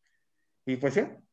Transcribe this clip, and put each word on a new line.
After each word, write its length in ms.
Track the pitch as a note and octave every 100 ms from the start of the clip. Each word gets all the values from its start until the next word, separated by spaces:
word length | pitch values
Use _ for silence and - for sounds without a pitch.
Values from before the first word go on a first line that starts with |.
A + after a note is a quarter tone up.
| _ _ _ _ _ _
Y 120 | - B2+
pues 180 | C#3
ya, 220 | G3 D4 - _